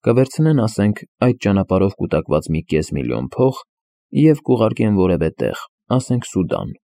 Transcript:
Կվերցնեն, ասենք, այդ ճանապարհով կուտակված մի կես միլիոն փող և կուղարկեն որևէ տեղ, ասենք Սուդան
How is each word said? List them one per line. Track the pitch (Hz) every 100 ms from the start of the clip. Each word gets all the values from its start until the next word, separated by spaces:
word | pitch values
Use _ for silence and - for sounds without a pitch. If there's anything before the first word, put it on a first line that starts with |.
Կվերցնեն, | - 120 131 - 156 147
ասենք, | 110 - 104 104 - _
այդ | 123 120
ճանապարհով | 107 98 92 95 98
կուտակված | - 87 78 - 76 -
մի | 80
կես | - 78 -
միլիոն | 69 62 58 65
փող | - 131 - - _ _ _ _
և | 139 156 147
կուղարկեն | - 123 113 117 110 98
որևէ | 92 82 80
տեղ, | - 57 - - _ _
ասենք | 123 - 123 -
Սուդան | - 87 82 95 -